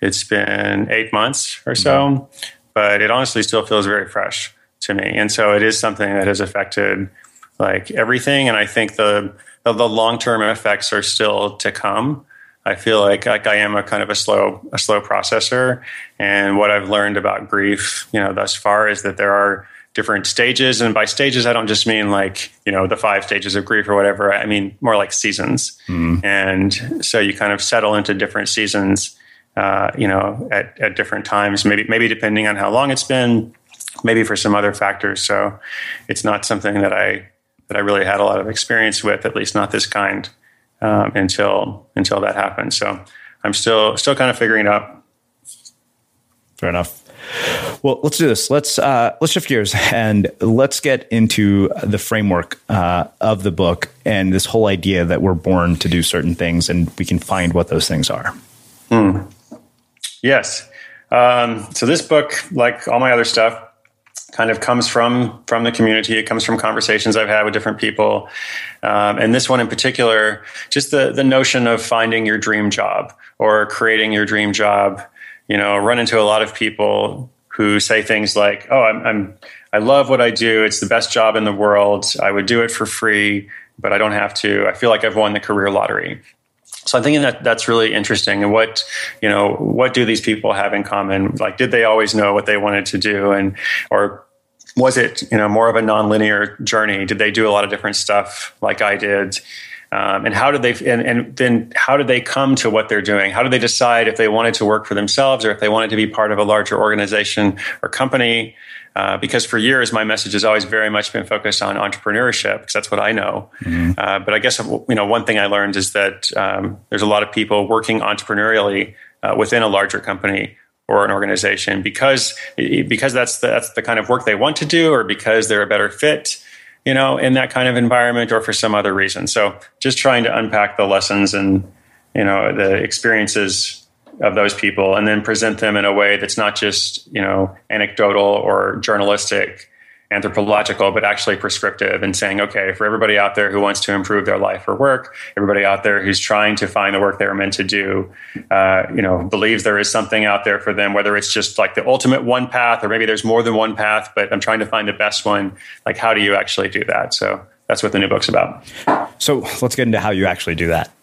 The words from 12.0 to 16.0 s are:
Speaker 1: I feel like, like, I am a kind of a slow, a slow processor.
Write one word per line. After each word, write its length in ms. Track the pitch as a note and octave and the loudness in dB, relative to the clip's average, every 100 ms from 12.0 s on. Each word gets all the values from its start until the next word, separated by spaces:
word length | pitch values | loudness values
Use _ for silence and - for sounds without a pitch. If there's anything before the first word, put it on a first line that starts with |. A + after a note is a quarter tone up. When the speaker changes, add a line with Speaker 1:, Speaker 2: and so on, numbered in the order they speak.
| B2+ D3 - - - _ | -2 -4 -12 -20 -20 _
Speaker 1:
I 120 | - F#2 | -6 -4
feel 240 | A2+ G#2+ | 2 4
like, 260 | G2+ G2 - | 4 2 0
like, 200 | G#2+ A2 | 0 0
I 100 | G#2 | 2
am 200 | G#2 G#2 | 2 -2
a 60 | |
kind 200 | G2+ G#2 | -2 -4
of 60 | G#2 | -2
a 60 | |
slow, 520 | G#2 - G#2 G2+ G2 - | -2 0 2 0 -2 -8
a 60 | - | -4
slow 240 | - G#2 | 0 0
processor. 800 | - G2+ - A2+ - B2+ B2+ B2+ - - | 0 -2 0 -2 0 0 0 -2 -8 -16